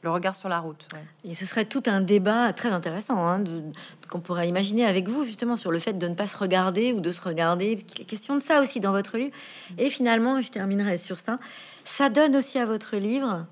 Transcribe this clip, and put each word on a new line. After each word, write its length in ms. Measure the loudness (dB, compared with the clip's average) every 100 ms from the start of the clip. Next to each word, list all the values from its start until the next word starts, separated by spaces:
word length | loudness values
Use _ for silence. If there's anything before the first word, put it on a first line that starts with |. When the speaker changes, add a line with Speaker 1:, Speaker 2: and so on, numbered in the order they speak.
Speaker 1:
le 60 | -2
regard 240 | 0 -2
sur 140 | -4 -4
la 120 | -4
route, 260 | -4 -12 -16
ouais. 100 | -18 -18 _ -12
Speaker 2:
Et 40 |
ce 100 | -8
serait 220 | -4 -2 0
tout 160 | 0
un 160 | 2 2
débat 540 | 4 4 6 4 2
très 160 | 0 -2
intéressant, 480 | 0 -2 -6 -2 0 2
hein, 140 | 2
de, 240 | 0 -4 -8 -12 -18 -20 -10
qu'on 120 | -10
pourrait 280 | -4 -2 0
imaginer 380 | 0 0 2 4
avec 220 | 2 0
vous, 180 | -2 -2
justement, 300 | -2 -2 -2
sur 160 | -2
le 60 | -2
fait 140 | -2
de 160 | -2 -2
ne 60 |
pas 120 | -2 -4
se 120 | -2
regarder 560 | 0 2 2 2 2
ou 60 | 2
de 100 | -2
se 100 | -4
regarder. 560 | -4 0 2 2 0 -2
Parce 160 | -6
qu'il 80 | -16
est 60 | -10
question 280 | -12 -2
de 60 | -4
ça 220 | 4 4
aussi 180 | 4 0
dans 120 | 0
votre 260 | 0 0 -4
livre. 160 | -4 -8 -18 -18 -16 -2
Et 140 | -2
finalement, 500 | 2 2 4 4 0
je 80 | -2
terminerai 480 | -4 -2 0 0 -2
sur 220 | -4 -8
ça, 200 | -6 -6 -8 -18 -20 -18
ça 240 | -10 2 4
donne 260 | 6 6
aussi 240 | 6 2 -2
à 60 |
votre 320 | 0 -2 -2 -2
livre 480 | 0 0 0 -2 -6